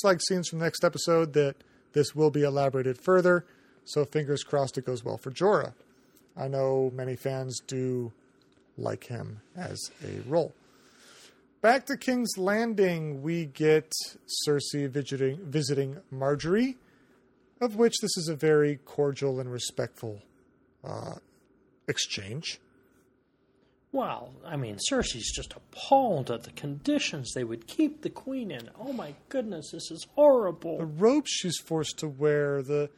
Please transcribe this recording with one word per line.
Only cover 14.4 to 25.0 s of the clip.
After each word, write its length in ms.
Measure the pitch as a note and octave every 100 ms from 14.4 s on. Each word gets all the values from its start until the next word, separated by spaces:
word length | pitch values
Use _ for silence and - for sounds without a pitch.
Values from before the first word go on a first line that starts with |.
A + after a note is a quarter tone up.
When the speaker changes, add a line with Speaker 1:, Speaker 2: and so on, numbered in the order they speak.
| -
Speaker 1:
Cersei 420 | D3 C#3 D3 C#3
visiting, 480 | C#3 C3 C3+ C3+ D3 F3
visiting 500 | D3+ C3+ C#3 C3+ C#3 -
Margaery, 640 | C3 C3+ C#3+ D#3 G3+ B3+ B3+ _ _ _ _ _ _ _ -
of 160 | B3 G#3
which 180 | A#3 -
this 140 | G#3 -
is 100 | D#3+
a 80 | D3+
very 400 | D#3 D3+ D3 C#3+
cordial 560 | - - C#3+ C3+ C#3 C3
and 100 | B2
respectful, 680 | B2 - - A#2+ - A2+ G#2 - _ _ _ _ _
uh, 300 | - G#2 - - - _ _ _ _ _ -
exchange. 720 | - - - G2 B2+ - - _ _ _ _ _ _ _ _ _ _ _ _ _
Speaker 2:
Well, 440 | C#4 G3+ A2+ B2+ -
I 120 | D#3+ D3
mean, 200 | B2 G2+ -
Cersei's 400 | C4